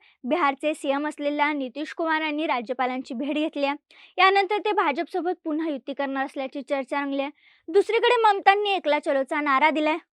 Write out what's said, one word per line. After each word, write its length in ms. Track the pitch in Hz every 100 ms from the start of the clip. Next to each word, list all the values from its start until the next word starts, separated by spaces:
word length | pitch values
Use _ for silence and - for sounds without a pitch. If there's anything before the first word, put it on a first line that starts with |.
| _ _
बिहारचे 480 | 240 302 285 269 302
सीएम 320 | 311 285 277 302
असलेल्या 440 | 302 285 294 285
नितीश 400 | 294 254 277 302
कुमार 300 | - 330 311
यांनी 240 | 311 294 311
राज्यपालांची 680 | 254 226 247 254 254 269
भेट 200 | 240 277
घेतली 300 | 302 302 294 277
आहे. 80 | 294 _ - - -
यानंतर 400 | 381 392 381 415
ते 140 | 427
भाजपसोबत 680 | 403 339 285 339 370 330 349
पुन्हा 240 | 330 302 320
युती 240 | 277 254
करणार 320 | 277 277 269
असल्याची 380 | 277 294 262 285
चर्चा 380 | 262 277 254 285
रंगली 220 | 277 277
आहे. 80 | 277 - _ _ -
दुसरीकडे 520 | 359 381 440 466 480
ममतांनी 480 | 440 403 392 415 415
"एकला 280 | 180 - 294
चलोचा" 420 | 262 277 269 208
नारा 300 | 196 175 302
दिलाय. 260 | 302 302 320 _